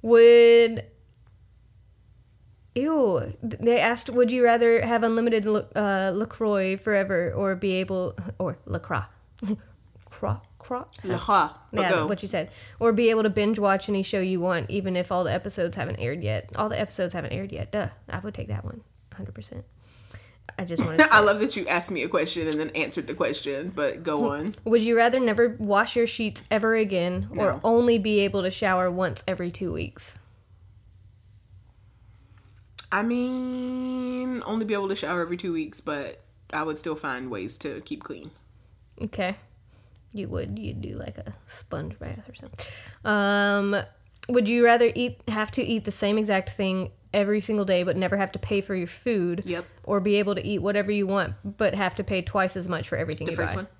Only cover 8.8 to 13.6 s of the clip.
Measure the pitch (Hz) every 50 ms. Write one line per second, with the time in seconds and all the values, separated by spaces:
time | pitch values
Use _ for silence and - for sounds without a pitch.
8.8 | - - 170 120 95 - - - _ _ _ - - 196 214 - - - - _
9.8 | _ - _ - - - - - - 208 107 101 - _ - - - - 254 247
10.8 | 247 - - - - 185 180 180 - - 208 190 156 147 - - - - - 208
11.8 | 196 180 190 170 156 - 208 190 - 190 196 180 151 - - - - - - -
12.8 | 233 233 226 202 240 220 226 220 214 214 190 220 208 208 220 202